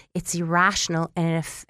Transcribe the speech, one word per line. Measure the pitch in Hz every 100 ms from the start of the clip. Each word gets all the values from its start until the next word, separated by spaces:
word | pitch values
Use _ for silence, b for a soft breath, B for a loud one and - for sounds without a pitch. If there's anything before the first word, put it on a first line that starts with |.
| B 180
it's | - 175
irrational | 165 170 190 190 - 165 165 -
and | 165
it | 165
aff-, | 156 -